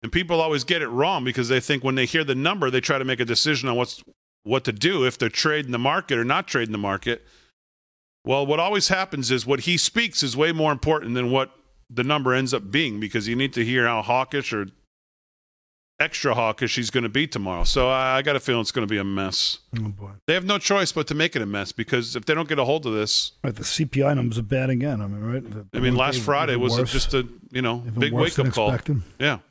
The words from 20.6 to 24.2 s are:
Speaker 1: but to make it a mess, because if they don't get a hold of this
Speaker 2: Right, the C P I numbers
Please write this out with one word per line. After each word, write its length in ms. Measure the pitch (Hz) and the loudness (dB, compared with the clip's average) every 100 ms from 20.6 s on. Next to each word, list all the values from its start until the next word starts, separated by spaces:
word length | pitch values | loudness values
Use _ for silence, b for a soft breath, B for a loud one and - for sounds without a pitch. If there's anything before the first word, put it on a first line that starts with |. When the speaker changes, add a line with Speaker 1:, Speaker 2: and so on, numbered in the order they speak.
| - 202 180 | 2 2 2
Speaker 1:
but 140 | - 147 | -2 -4
to 40 | |
make 220 | 151 165 139 | 0 0 0
it 80 | |
a 20 | 104 | -2
mess, 260 | 101 95 | -4 -6
because 440 | - 113 123 117 123 | -6 -2 -2 -2 -6
if 100 | 110 | -2
they 80 | |
don't 160 | 156 160 | -2 0
get 80 | 151 | 0
a 80 | 127 | 2
hold 220 | 151 131 | 0 0
of 60 | |
this 400 | 110 107 - - _ | -2 0 0 -2 _
Speaker 2:
Right, 120 | 131 107 | -6 -4
the 80 | |
C 220 | - - 151 | -4 -2 0
P 160 | 131 | 2
I 120 | 139 | 2
numbers 240 | 143 | 2